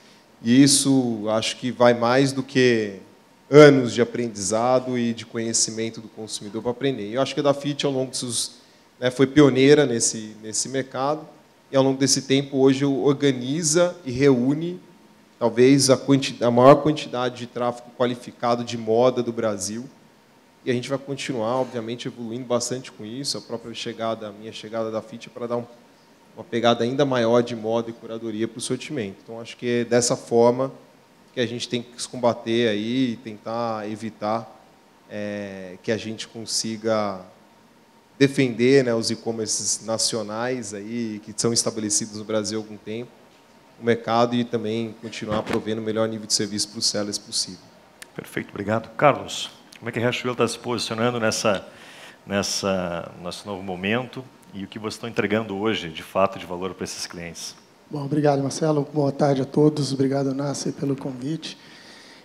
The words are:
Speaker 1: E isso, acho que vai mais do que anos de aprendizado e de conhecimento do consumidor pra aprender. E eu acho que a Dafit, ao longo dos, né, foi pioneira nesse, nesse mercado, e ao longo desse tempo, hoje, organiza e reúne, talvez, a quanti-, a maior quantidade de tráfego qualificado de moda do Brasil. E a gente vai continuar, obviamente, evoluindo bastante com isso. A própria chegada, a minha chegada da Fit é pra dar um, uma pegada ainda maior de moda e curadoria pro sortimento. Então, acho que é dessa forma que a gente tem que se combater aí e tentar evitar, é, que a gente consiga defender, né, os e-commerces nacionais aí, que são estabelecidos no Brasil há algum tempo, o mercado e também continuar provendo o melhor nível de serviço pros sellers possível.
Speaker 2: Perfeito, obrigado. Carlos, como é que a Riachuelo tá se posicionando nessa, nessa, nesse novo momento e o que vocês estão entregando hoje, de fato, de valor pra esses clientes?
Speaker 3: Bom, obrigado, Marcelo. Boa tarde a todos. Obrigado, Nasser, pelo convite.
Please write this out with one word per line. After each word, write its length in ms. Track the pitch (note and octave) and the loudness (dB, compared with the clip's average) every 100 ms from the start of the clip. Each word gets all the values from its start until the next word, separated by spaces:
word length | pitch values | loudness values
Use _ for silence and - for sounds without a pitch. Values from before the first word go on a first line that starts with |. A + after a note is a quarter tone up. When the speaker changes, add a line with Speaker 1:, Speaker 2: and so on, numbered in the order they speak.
| - - _ _ | -20 -20 _ _
Speaker 1:
E 220 | A#2 B2 | 4 6
isso, 600 | C#3 C3+ C#3 C3+ B2 A2+ G#2 | 8 6 4 2 2 -2 -2
acho 260 | A2 A2 - | 0 -2 -4
que 140 | B2+ | -6
vai 220 | A#2 B2 | 4 6
mais 380 | A#2 A#2 B2+ C#3 | 6 4 4 2
do 100 | C3+ | 0
que 580 | C3 C3 B2+ A2+ G#2 F#2+ - - _ _ _ | -2 2 4 4 0 -8 -18 -20 _ _ _
anos 420 | C#3 D3 C3+ A#2+ | 12 12 10 4
de 80 | G#2+ | 0
aprendizado 960 | A2+ A#2+ A#2+ G2+ F#2+ A2 A#2+ B2+ B2 B2+ | 0 0 -4 -4 -2 0 4 2 2 -2
e 160 | A#2 | -2
de 140 | A2+ - | -4 -8
conhecimento 720 | A#2+ A2+ A#2 - A2 A2+ A2+ | -6 -2 -2 -2 -2 -6 -8
do 60 | G#2+ | -16
consumidor 560 | - G#2+ - G#2 A2 | -14 -12 -12 -10 -6
pra 80 | A2+ | -6
aprender. 380 | A#2+ C#3 B2 G2+ | -4 -4 -4 -4
E 40 | |
eu 80 | A#2+ | -2
acho 140 | C3+ D#3 | -2 0
que 40 | |
a 40 | |
Dafit, 420 | C#3+ C#3 D3 C#3+ D3 | 0 0 -2 -4 -2
ao 60 | |
longo 180 | C3 C3 | -2 -4
dos, 440 | - B2+ A2+ - - _ _ _ _ | -6 -6 -6 -6 -10 _ _ _ _
né, 120 | B2+ | -4
foi 160 | B2+ C3+ | 2 4
pioneira 580 | C#3 C#3+ B2+ C3+ D3 C#3 | 8 6 8 8 8 6
nesse, 500 | A#2 - A2+ G#2+ G#2+ | 0 -2 -4 -10 -14
nesse 260 | A2 G#2+ B2 | -8 -6 -4
mercado, 580 | C3+ C3 B2+ C3+ D#3 D#3 - _ _ _ | -6 -6 -4 -4 -4 -8 -20 _ _ _
e 40 | C3+ | 2
ao 80 | |
longo 160 | C3+ C3+ | 2 2
desse 240 | C3+ C3+ | 2 0
tempo, 340 | C3+ C3+ C3+ C#3 | 2 0 0 4
hoje, 260 | C3+ C3+ | 4 6
organiza 1120 | C#3+ C3+ A2+ C#3 C#3+ B2+ B2 D3+ D#3 D#3 F3 F3 | 2 2 2 4 2 0 -2 -2 0 2 2 0
e 80 | - | -8
reúne, 720 | B2 C#3+ B2+ B2 C#3+ E3+ F3+ - - - _ _ _ | 2 4 4 2 0 -4 -8 -14 -20 -20 _ _ _
talvez, 540 | A#2+ A2 B2+ C#3 B2 | 0 6 6 6 6
a 60 | C3 | 4
quanti-, 460 | - C#3 C3+ - | 4 2 2 0
a 60 | A#2 | 2
maior 260 | A#2+ B2+ D3+ | 8 10 10
quantidade 600 | D#3 D3+ - B2 B2 A#2+ | 6 -2 -4 -4 -4 -6
de 100 | A#2+ | -10
tráfego 440 | A#2+ B2 A#2+ - - | -4 -4 -4 -12 0
qualificado 680 | B2 A#2+ - - A#2+ A#2+ | 0 0 -8 -4 0 0
de 120 | A#2 A#2 | -2 -6
moda 460 | A2 A2+ B2+ B2 | 2 4 6 4
do 100 | A#2 | -2
Brasil. 540 | A#2 A2+ G#2 F#2+ A2 C3+ - _ _ _ _ _ _ B2+ | -2 -2 -2 -6 -8 -12 -18 _ _ _ _ _ _ -4
E 60 | |
a 20 | |
gente 160 | B2 A#2+ | -4 -2
vai 80 | C3+ | -6
continuar, 600 | - C3+ - B2+ A2 C3 | -6 -8 -6 -4 -2 -2
obviamente, 500 | B2+ A#2+ A2 A#2+ C3+ | -2 -4 -8 -8 -10
evoluindo 380 | A2+ A#2 A#2 B2 | -10 -10 -10 -2
bastante 460 | A#2+ A2+ B2+ C3 | -2 -2 -6 -10
com 140 | - G#2+ | -14 -12
isso. 320 | B2 C#3 G#2+ | -10 -8 -8
A 40 | |
própria 320 | - A#2 A#2 A2 | -8 -12 -10 -10
chegada, 540 | - A2 A2+ A2 G#2+ | -10 -6 -4 -4 -8
a 20 | |
minha 220 | G2+ A2 | -14 -14
chegada 360 | G#2 A2 A2+ A2+ | -14 -10 -6 -4
da 120 | A2 | -6
Fit 260 | G2+ A#2 A#2 | -8 -14 -16
é 40 | |
pra 140 | - A#2+ | -10 -6
dar 120 | A#2+ | -4
um, 80 | A#2+ - - _ _ _ _ - | -6 -14 -20 _ _ _ _ -20
uma 80 | |
pegada 400 | G#2+ A#2 A2+ A#2 | -6 0 4 4
ainda 220 | A#2 C3+ C#3 | 2 0 0
maior 380 | B2+ A2+ A#2+ | 2 4 4
de 120 | A#2+ A#2+ | 2 -4
moda 360 | G#2+ A#2 A2+ | -4 -2 -4
e 20 | |
curadoria 540 | A2+ A2+ A2+ A2+ G#2+ A2+ | -10 -12 -10 -6 -4 -4
pro 140 | B2 | -4
sortimento. 560 | - B2+ - D3+ G2+ F#2+ | -6 -6 -6 -6 -8 -10
Então, 160 | - A2+ | -16 -16
acho 160 | A2+ - | -14 -8
que 240 | B2 A#2+ | -2 0
é 40 | A#2 | 2
dessa 300 | A#2+ A#2 C3 | 2 2 -2
forma 560 | - A#2 A#2+ B2+ C3+ C3+ - _ _ _ _ - | 2 6 6 4 -2 -6 -20 _ _ _ _ -4
que 40 | |
a 80 | A2+ | -4
gente 200 | A#2 - | -4 -6
tem 140 | A#2+ | -6
que 180 | A2+ - | -6 -12
se 80 | - | -12
combater 600 | B2+ A#2+ A2 - A#2 A#2 | -2 0 0 0 0 2
aí 440 | G#2 A2 B2+ B2+ | 0 -2 0 -2
e 20 | A2 | -4
tentar 760 | A#2 G#2 - A#2 A#2+ A2 G#2 | -10 -12 -8 -6 -4 -6 -8
evitar, 580 | G#2+ A2 - G#2 A2+ A#2 - _ _ _ _ _ | -8 -10 -6 -4 -4 -6 -16 _ _ _ _ _
é, 680 | G#2 G#2 G#2 G2+ F#2+ F#2 F2+ | -10 -8 -8 -10 -12 -14 -10
que 100 | - | -4
a 60 | G#2+ | -4
gente 300 | G#2+ A2 - | -4 -10 -12
consiga 920 | A#2 A2 - A2+ A2 A2 A2 G#2 F#2+ F#2 - _ _ _ _ _ _ _ - | -12 -8 -6 -4 -4 -2 0 -2 -6 -12 -20 _ _ _ _ _ _ _ 2
defender, 640 | C3+ C3+ C3 A2 B2 C#3 | 2 4 0 2 4 6
né, 100 | B2 | 4
os 160 | A2+ A2 | 0 -2
e-commerces 720 | A2+ - A2+ G#2+ - G#2 - | -4 -4 -6 -4 -4 -4 -6
nacionais 920 | G#2+ A2 - A#2 G#2 G#2+ A#2+ C3 G2+ G#2 | -4 -4 -2 -4 -6 -6 -4 -6 -8 -12
aí, 440 | G#2 A#2+ A#2 G#2+ - | -8 -6 -6 -8 -10
que 80 | G#2+ | -4
são 160 | A#2 | -2
estabelecidos 680 | A#2 - A2 G#2+ G#2 A2 G#2+ | 0 -2 -4 -4 -4 -4 -10
no 40 | |
Brasil 360 | G#2 G#2+ G2+ A2 | -4 -4 -2 -6
há 20 | |
algum 160 | G#2+ G#2+ | -8 -14
tempo, 320 | - A2 A#2+ - _ _ _ _ _ - | -12 -12 -12 -18 _ _ _ _ _ -6
o 20 | |
mercado 520 | A#2 A2+ - A2+ A#2+ B2 | 0 0 2 2 2 2
e 80 | |
também 500 | A#2+ A#2 G#2+ A2+ A2+ G#2+ | -2 -4 -2 -4 -6 -10
continuar 400 | A2+ - A2 G#2+ | -14 -10 -4 -4
provendo 380 | G#2+ A2+ G#2 A2 | -2 -4 -2 -4
o 40 | |
melhor 240 | A2 A2 A2 | -2 -2 -2
nível 200 | A2 G#2+ | -4 -4
de 80 | - | -2
serviço 340 | G#2+ G#2 - | -2 -4 -6
pros 160 | A#2 A2 | -4 -4
sellers 320 | G#2 G#2 G2+ | -2 -4 -8
possível. 440 | - A2+ - F#2 - - _ _ - - | -8 -6 -6 -10 -20 -20 _ _ -16 -14
Speaker 2:
Perfeito, 340 | - - - | -10 -10 -10
obrigado. 440 | - G2+ A2 A2+ - | -8 -4 -4 -4 2
Carlos, 540 | D3 A2 F#2+ - - - - - | 4 4 -2 -10 -12 -14 -20 -14
como 100 | A2+ | -10
é 20 | |
que 60 | A#2+ | -2
a 60 | |
Riachuelo 320 | A#2+ A#2+ B2+ A#2+ | -2 -2 -4 0
tá 120 | A2+ | 0
se 120 | - | 0
posicionando 600 | A#2+ A#2 - A2 A#2 A#2+ | -6 -4 -4 -2 0 0
nessa, 480 | A2 - A2+ F#2+ - - - - - - - | 0 0 0 0 -4 -18 -20 -20 -20 -20 -4
nessa, 840 | G2 F#2+ - G2 F#2+ F2+ E2+ - - | -2 -2 -2 -2 -2 -2 -6 -10 -12
nesse 200 | F2 F2+ | -12 -12
novo 200 | G#2 G2 | -10 -10
momento 600 | G2 F2+ F#2+ A2+ B2+ - B2 - - | -8 -6 -2 -2 -4 -12 -16 -20 -18
e 100 | G2+ | -14
o 40 | F#2+ | -12
que 100 | A2+ | -10
vocês 160 | G#2+ | -10
estão 160 | - A#2 | -8 -6
entregando 480 | A2 G#2 G#2+ A2 G2 | -2 0 0 -2 -4
hoje, 320 | G#2+ F#2+ F2 | -2 -2 -6
de 140 | D#2+ | -12
fato, 340 | F2 F#2 F#2+ G2 | -6 0 0 0
de 80 | F2 | -10
valor 300 | F2 F#2 F2+ | -8 -8 -8
pra 80 | |
esses 240 | F#2+ - - | -10 -8 -12
clientes? 480 | F2+ E2+ E2+ - - _ _ _ | -12 -14 -14 -16 -18 _ _ _
Speaker 3:
Bom, 140 | D3 C#3 | -10 -4
obrigado, 360 | D3+ D3 C#3 | 0 2 2
Marcelo. 460 | C#3 - D#3+ D3+ C3+ | -2 -2 0 0 0
Boa 200 | D3+ C#3 | 0 0
tarde 320 | C3+ D3 C3+ | 2 0 2
a 20 | C3 | 0
todos. 480 | - D3+ D3+ C3 | 2 4 2 -2
Obrigado, 400 | C3 C3+ C#3 C#3 | 0 0 0 -2
Nasser, 400 | C3+ C#3+ C3+ - | -2 -4 -4 -6
pelo 220 | - C#3+ C3+ | -4 -4 -4
convite. 600 | D3 B2+ C3 D#3 - - - - - - - - | -6 -8 -6 -6 -8 -16 -20 -20 -20 -20 -20 -20